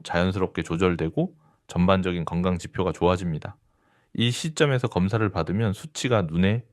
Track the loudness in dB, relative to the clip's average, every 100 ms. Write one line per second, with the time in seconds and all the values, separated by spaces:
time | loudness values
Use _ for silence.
0 | -4 0 0 0 -2 -4 -4 2 2 2
1 | 0 -2 -2 -4 _ _ -6 0 4 4
2 | 2 -2 -2 -2 0 -2 -4 -4 -4 2
3 | 2 2 -2 -6 -8 -14 _ _ _ _
4 | _ -2 -2 -2 -4 0 2 2 0 0
5 | 0 2 0 0 -2 0 0 -2 -8 -6
6 | 0 0 2 2 2 2 -4